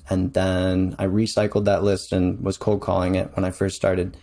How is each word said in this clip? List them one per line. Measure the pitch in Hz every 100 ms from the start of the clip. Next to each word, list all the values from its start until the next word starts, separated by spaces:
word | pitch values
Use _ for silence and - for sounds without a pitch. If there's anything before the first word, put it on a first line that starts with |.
| -
And | 92 92
then | - 95 92 92 92 92 -
I | 98
recycled | 101 110 - 104 - 101
that | 95
list | 101 92 -
and | 95 90 95
was | 95 -
cold | - 104
calling | - 92 90 92
it | - -
when |
I | 95
first | - 98 -
started. | 95 92 92 -